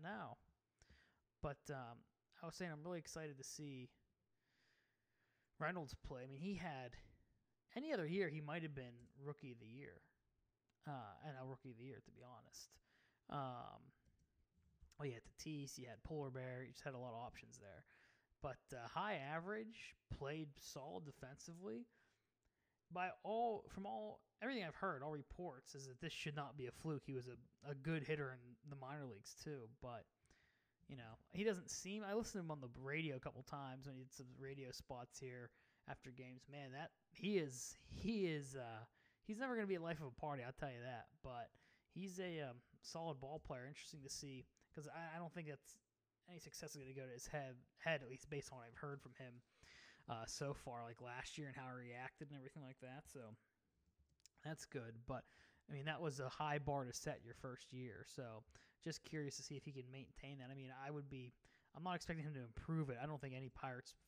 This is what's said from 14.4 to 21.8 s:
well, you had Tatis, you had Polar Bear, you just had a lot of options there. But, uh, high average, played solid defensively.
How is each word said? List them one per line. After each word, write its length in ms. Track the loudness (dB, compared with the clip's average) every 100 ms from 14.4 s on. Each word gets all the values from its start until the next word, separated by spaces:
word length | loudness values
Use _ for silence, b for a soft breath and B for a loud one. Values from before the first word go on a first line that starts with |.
| _ _ -20 -20 -20 -2
well, 80 | 0
you 80 |
had 80 | 0 -6 -6
Tatis, 400 | -2 0 -2 -4
you 80 | -6
had 160 | -8
Polar 280 | -2 0 2
Bear, 340 | 2 0 0
you 80 | -4
just 100 | -4
had 120 | -4
a 40 | -2
lot 140 | -2
of 80 | -2
options 340 | -4 -6 -12 -12
there. 260 | -12 -12 -14 B B B B _
But, 160 | -2 -2 -4
uh, 160 | -4 0
high 320 | 2 4 4 4
average, 640 | 2 2 0 -2 -6 -10 -12 _ 0
played 300 | 2 2 0 -4
solid 460 | -6 -4 -2 -2
defensively. 800 | -4 -6 -8 -8 -8 -6 -2 -2